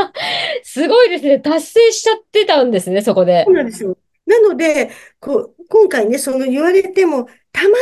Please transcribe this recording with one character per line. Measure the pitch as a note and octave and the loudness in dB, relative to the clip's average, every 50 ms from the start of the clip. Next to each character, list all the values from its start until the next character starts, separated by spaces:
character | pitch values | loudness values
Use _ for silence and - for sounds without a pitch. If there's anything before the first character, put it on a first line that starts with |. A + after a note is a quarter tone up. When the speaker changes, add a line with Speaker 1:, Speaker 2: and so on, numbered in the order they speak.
| F4+ F4 - D5 | -6 -6 -6 -10
Speaker 1:
<laughs> | - F4+ F5 - - E5 D5+ B4 - | -8 -8 -6 -6 -6 -8 -8 -10 -12
す | - - B3+ D#4+ - | -10 -6 -4 -4 0
ご | A4 A#4+ B4 | 2 2 2
い | F#4+ | 2
で | F4+ D#4 | 0 -2
す | B3+ | 0
ね。 | C#4+ C#4 C4+ | 0 0 0
達 | - D4 D#4+ D#4+ D#4 | 0 -2 -4 -4 -6
成 | - - A4+ A#4 A4+ | -2 2 2 2 2
し | A4 - | 2 0
ち | - A4+ | -2 -2
ゃ | A4 | -2
っ | A4 - _ | -2 -6 _
て | - G#4+ G4+ | -2 -2 0
た | G4+ E4+ D4 B3+ | 2 0 0 0
ん | B3 | 0
で | A3 F#3 | -2 -4
す | F3+ F3+ | -4 -2
ね、 | F#3 G3+ | -4 -2
そ | G#3+ A3+ F#3+ | -2 0 0
こ | F#3+ F3+ | 0 2
で。 | F3+ F3+ E3+ - | 2 2 2 2
Speaker 2:
そ | - | 2
う | F#4 | 2
な | D#4+ | 2
ん | C4 | 0
で | A#3 | -4
す | G#3+ - | -8 -8
よ。 | A3 F#3+ F3+ - _ _ _ _ _ | -8 -8 -8 -10 _ _ _ _ _
な | E4 G#4 A#4+ | 0 2 4
の | G#4+ G4+ D4+ | 4 2 2
で、 | B3+ E4 D#4+ D4 C#4+ A#3 - - - - - _ _ | 0 0 0 0 0 -2 -4 -8 -16 -20 -20 _ _
こ | - C#4 C#4+ - - - _ _ | -8 -4 -4 -4 -4 -6 _ _
う、 | F4 _ | -10 _
今 | - A4 G#4+ - | 2 4 4 4
回 | - B3 G#3 | 2 -2 -2
ね、 | G#3+ B3 C#4 | -2 -2 -4
そ | - C#4 C4 | -4 -4 -4
の | C4 C4+ | -4 -4
言 | C4 B3+ C#4 | -2 -2 0
わ | D#4 F4 | 0 2
れ | F#4 G4 | 2 2
て | F#4+ F#4+ F#4 F#4+ F#4 | 0 0 0 0 0
も、 | E4 D4 B3 B3 - _ _ _ _ | 0 0 -4 -6 -8 _ _ _ _
た | - - | -6 0
ま | F4+ G4 | 2 2
に | A4 B4 | 2 4